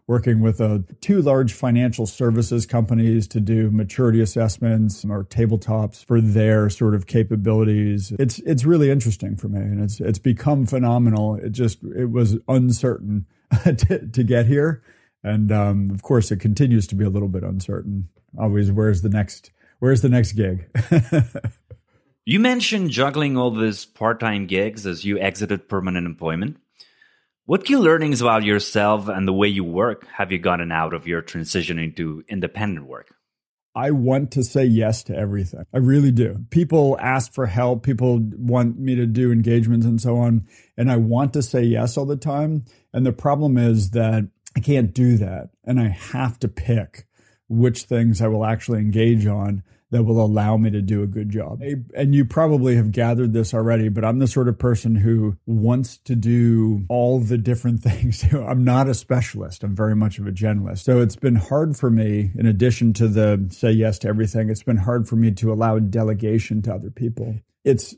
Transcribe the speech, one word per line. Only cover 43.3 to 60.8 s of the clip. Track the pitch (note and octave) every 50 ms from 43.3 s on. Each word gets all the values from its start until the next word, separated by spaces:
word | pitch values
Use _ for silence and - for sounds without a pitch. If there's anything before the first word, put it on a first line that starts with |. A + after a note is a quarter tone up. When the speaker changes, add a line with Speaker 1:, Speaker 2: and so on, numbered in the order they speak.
| C#3+ C#3+ D3+ C#3+ B2+
Speaker 1:
is | B2 A#2+ A#2 A2+ A2 G2+ F#2+
that | A2 A#2+ A2+ A2 A2 A2 G2+ - - _ _ - -
I | A#2+
can't | - D3 C#3+ C3 A#2 F#2+ -
do | B2+ B2 B2 A#2+
that. | G#2+ G#2 F2 F#2 D2 - - _ _ _
And | A#2+ B2+ B2+
I | A2+ G#2
have | F#2 - - - - B2+ C3 A#2 - -
to | B2+
pick | A2 - - - - A#2 - D#2+ - - - - _ _ _ _ _ _ _ _ -
which | A2+ A2+ B2 B2 A#2 - -
things | - B2 A#2 A#2 A#2 G#2+ F2+
I | A2+ A2
will | A2 G#2+ A2
actually | A2 A2+ - - - A#2 G#2+
engage | G#2+ G#2+ G2 A2+ A2+ A#2 A#2 A2 G#2
on | G#2 G2+ G2+ G2 G2+ G2+ F#2+ - _ _ _ _ _
that | B2 A#2+ A2+
will | A2+ A2+ A2+
allow | A2 G#2+ G#2+ G#2+ G#2 G#2+ A2+
me | A2 A2+ A2
to | G#2 G#2
do | G2 G2 G#2+ G2+ G2+
a |
good | G2 F#2+ A2 G#2+ G#2
job. | G#2 G#2+ C#2+ - - B2+ C#3
I, | C#3+ C#3+ C3 A#2+ - -
and | - C#3+ C#3 C#3+
you | C#3+ C3+
probably | A#2 - D#3+ E3 D#3 D3+ C3+ B2+ B2+ A#2+
have | A#2 A2 G#2+
gathered | G2 A#2+ A#2 A#2 A#2+ A#2+ B2 A#2 A2
this | A#2 A2 - B2
already, | A2+ A2+ A#2 A#2 A2 A2
but | G#2+ G2 A2+ G#2+
I'm | A2 A#2+
the | C3 C3+
sort | A#2 - C3+ B2
of | B2 A2
person | - - B2 A#2 - - A2+ A2+
who | G2+ G2+ A2+ A2+ A2 G#2+ G#2+ F#2+ - _
wants | A2+ A2+ A2 G#2+ A#2 B2 C3 B2 - - -
to | _ - B2
do | A#2 G2+ A#2 A#2+ A#2+ A#2+ A#2 A2+ A2+ A2 A2 G#2+ G2 F#2 -
all | B2 B2 A#2+ B2 C3 B2+
the | A#2 G#2+ B2
different | A#2 G2+ A#2+ B2 A#2 - A#2+ A#2 A2+
<laughs> | -
things. | A#2 F#2 - - B2 G#2 - - - D3+
I'm | C#3 A2 - C3 B2+ B2
not | B2 B2 C3 C3+ C3+
a | A#2+
specialist. | - - - B2+ B2 A2 - - G2+ F#2+ - F#2 - -
I'm | G2+ F#2+
very | G2 G#2+ G#2+ G#2+
much | G#2 G#2+ G#2 -
of | - G2+
a | G2+
generalist. | F#2+ F2+ A2 G#2+ G#2 G2+ G2 F2+ F2
So | F#2